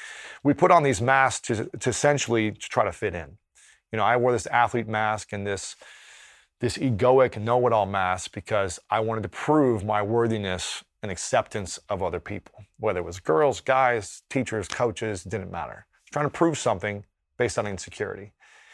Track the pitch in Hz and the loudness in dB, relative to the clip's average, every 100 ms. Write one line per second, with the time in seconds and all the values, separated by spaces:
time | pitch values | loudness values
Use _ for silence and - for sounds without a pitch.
0 | - - - - 143 - 185 175 143 98 | -18 -18 -18 -2 0 4 6 6 4 2
1 | 120 135 131 - - 110 - - 123 117 | 2 4 4 0 -4 -4 -4 -6 -4 2
2 | 147 143 - 117 107 104 - 127 104 - | 2 2 2 0 0 -4 -4 0 0 -2
3 | 104 87 73 92 _ _ - _ _ 110 | -4 -4 -10 -16 _ _ -20 _ _ 0
4 | 104 123 123 117 - 120 120 120 110 110 | 2 4 4 2 2 2 2 0 -2 -2
5 | 107 107 - 104 101 98 - - - - | 0 -2 -6 -8 -4 -6 -8 -16 -20 -20
6 | - - - - _ _ 123 - 135 104 | -20 -20 -20 -20 _ _ -4 -2 -2 2
7 | 123 131 123 107 107 123 123 110 95 98 | 6 6 6 2 0 2 4 4 2 0
8 | 92 92 - 104 - 107 98 - - 107 | 0 -2 -6 -12 -2 0 0 -4 -4 -2
9 | 110 110 95 - - 151 131 110 104 104 | 0 -4 -6 -4 2 4 4 2 0 0
10 | 104 117 117 110 101 90 - - - _ | 2 2 2 0 -2 -4 -6 -10 -14 _
11 | 104 90 - 120 - 107 92 - - 98 | -10 -8 -2 0 0 -4 -8 -12 -8 -4
12 | 90 87 - 104 - - - - 107 90 | -4 -4 -8 -12 -12 -20 -20 -6 -2 -2
13 | 85 92 - 156 147 120 - 131 127 117 | -4 -4 0 4 4 2 0 2 2 2
14 | 98 - - 135 113 110 92 - 120 101 | -4 -14 -6 -4 -2 -4 -4 -2 -2 -2
15 | 110 98 92 92 90 85 65 - - _ | -6 -6 -6 -8 -6 -8 -10 -12 -20 _
16 | _ 147 147 - 170 147 123 95 104 101 | _ -2 -2 2 2 2 -2 -2 -2 -8
17 | - _ _ - 120 - 104 92 - - | -12 _ _ -2 -2 0 -4 -6 -10 -8
18 | 98 98 101 _ _ - _ | -6 -8 -14 _ _ -20 _